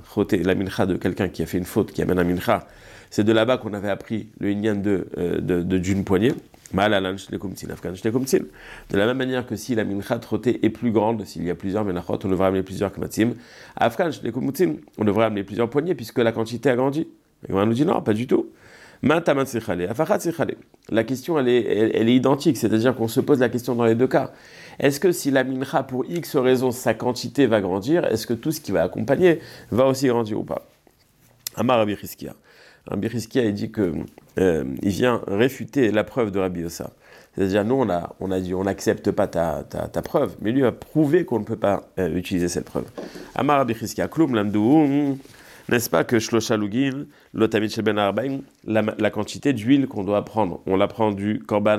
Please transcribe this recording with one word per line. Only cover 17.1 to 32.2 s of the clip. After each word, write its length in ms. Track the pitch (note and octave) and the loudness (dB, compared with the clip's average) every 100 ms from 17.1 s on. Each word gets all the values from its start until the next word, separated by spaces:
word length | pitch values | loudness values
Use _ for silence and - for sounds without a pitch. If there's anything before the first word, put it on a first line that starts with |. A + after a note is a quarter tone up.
| - _ _ - | -10 _ _ -4
Et 40 | |
on 120 | F#2 G#2 | 0 2
nous 80 | |
dit 140 | A#2 D#3+ | 2 2
non, 160 | - | 0
pas 100 | - | 0
du 140 | G#2+ B2 | -2 0
tout. 240 | - - - - - - - | 0 -2 -10 -20 -20 -20 -4
Ma 180 | B2+ D#3+ | 0 2
taman 260 | E3+ C#3 C3+ | 2 0 0
tzricha 300 | A#2 G#2+ F2 | -4 -4 -2
le, 140 | F2 | -2
afachat 300 | A2+ E3 G#3 | -2 0 0
tzricha 260 | E3+ E3 A#2 | 0 -2 -2
le. 100 | - - _ - | -4 -12 _ -4
La 140 | G#2+ | -2
question, 360 | A2+ B2+ - D#3+ | 0 -2 -2 0
elle 80 | B2+ | 4
est, 160 | A#2+ | 4
elle, 280 | G#2+ G2+ A2+ | 2 2 2
elle 160 | - A2+ | 2 4
est 60 | B2+ | 4
identique, 420 | B2+ C#3+ E3+ A#2+ | 4 2 2 2
c'est-à-dire 380 | A2 A2 A#2+ A#2+ | 2 2 2 0
qu'on 120 | A2+ | -2
se 120 | C3+ | 0
pose 200 | A#2+ C#3+ | 2 4
la 100 | B2 | 2
question 260 | B2 A#2+ A#2+ | 0 -4 0
dans 100 | A#2 | 2
les 100 | A2+ | 4
deux 120 | B2+ | 2
cas. 240 | D3+ C3 - - - - - | 0 -2 -8 -20 -20 -20 -2
Est-ce 200 | C#3 C#3+ | 0 2
que 120 | F#3+ | 2
si 200 | F3 D3 | 0 2
la 120 | C3+ | 2
mincha, 400 | C3 C3 C3+ D#3 | 0 -2 -2 -4
pour 220 | C3+ B2+ - | -2 -4 -4
X 300 | E3+ - C#3+ | -6 -4 0
raison, 360 | B2+ B2+ B2+ | 4 4 2
sa 220 | A#2+ - | 0 -2
quantité 520 | A2 A#2 B2 A#2+ C3 C3 | 0 -2 -4 -2 2 4
va 140 | A2 | 4
grandir, 440 | F#2+ F#2+ G#2 E3+ - | 2 -2 0 2 2
est-ce 220 | A2 - | 0 -2
que 60 | |
tout 180 | A#2 D3+ | -4 -2
ce 100 | D#3 | -4
qui 100 | - | -2
va 120 | F#2 | 0
accompagner 560 | F2 G#2+ A2 C#3 F3+ D#3 - - - | 0 0 0 4 4 4 -2 -18 -4
va 140 | G#2 C3+ | 2 4
aussi 220 | B2 C3 | 4 2
grandir 320 | A#2+ G#2+ G#2+ | 2 0 -4
ou 40 | |
pas ? 240 | - - - _ _ _ _ _ _ _ - - | -6 -8 -10 _ _ _ _ _ _ _ -10 -2
Amar 240 | A#2 A#2+ | 2 4
Rabbi 160 | G#2+ G2 | 2 0
Chizkiya. 380 | F#2 - | -8 -14